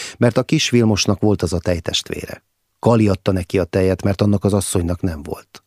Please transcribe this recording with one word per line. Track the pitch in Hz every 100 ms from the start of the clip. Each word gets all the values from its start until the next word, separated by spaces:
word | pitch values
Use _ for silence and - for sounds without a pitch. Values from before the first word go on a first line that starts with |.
| - -
mert | 120 120
a |
kis | 127 156 -
Vilmosnak | 120 110 101 - 98
volt | 107 98
az | 85
a | 85
tejtestvére. | 90 87 - - - - - - _ _ _ _
Kali | 110 117 104
adta | 92 -
neki | 95 87 98
a |
tejet, | 87 98 92 92
mert | 101 95
annak | 104 101
az | 101
asszonynak | 101 - 95 85 87
nem | 90 78
volt. | 73 - - -